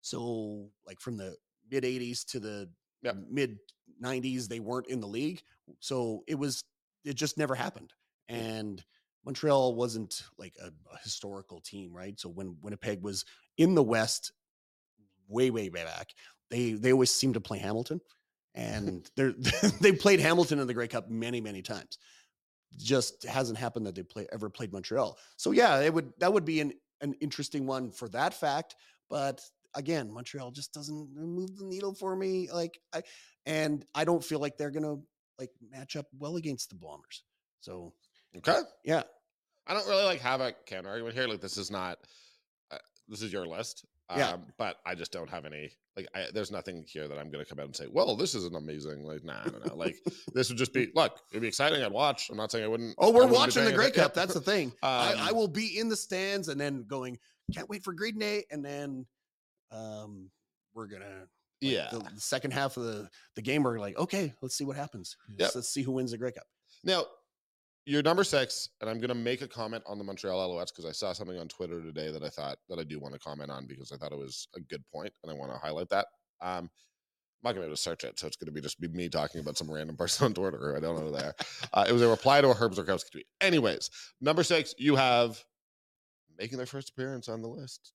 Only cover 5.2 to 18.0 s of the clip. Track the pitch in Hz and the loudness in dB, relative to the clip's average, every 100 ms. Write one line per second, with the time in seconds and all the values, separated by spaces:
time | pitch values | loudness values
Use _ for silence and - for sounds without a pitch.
5.2 | 151 175 - _ _ 73 - 131 120 110 | -2 -4 -14 _ _ -14 -6 -2 -2 -4
6.2 | - 143 143 127 - _ _ _ 143 135 | -4 -4 -2 -4 -8 _ _ _ -10 -2
7.2 | 147 - 151 131 131 - - _ _ _ | -2 0 0 0 -2 -6 -20 _ _ _
8.2 | _ 117 113 110 107 95 - _ _ _ | _ -6 -4 -4 -6 -8 -14 _ _ _
9.2 | - 135 151 139 127 117 120 113 104 - | -10 -2 4 6 6 2 0 -2 -6 -8
10.2 | - _ 95 - 90 78 - - 110 - | -12 _ -16 -14 -18 -18 -20 -16 -10 -8
11.2 | 101 98 95 85 - 101 92 87 92 98 | -8 -12 -14 -16 -14 -12 -12 -12 -12 -10
12.2 | 90 85 95 85 101 101 - 104 98 95 | -12 -8 -10 -10 -10 -6 -4 -4 -4 -6
13.2 | - - _ - 165 180 120 113 113 - | -8 -14 _ 4 6 8 6 6 2 0
14.2 | - _ _ _ _ _ _ _ _ _ | -6 _ _ _ _ _ _ _ _ _
15.2 | _ 110 131 113 98 87 82 85 95 - | _ 2 4 4 -4 -6 -6 -8 -12 -16
16.2 | - _ _ 120 120 107 123 131 127 - | -20 _ _ 0 0 2 6 8 8 4
17.2 | 135 117 - 98 95 107 120 165 | 2 2 -2 -6 -2 -2 -2 -6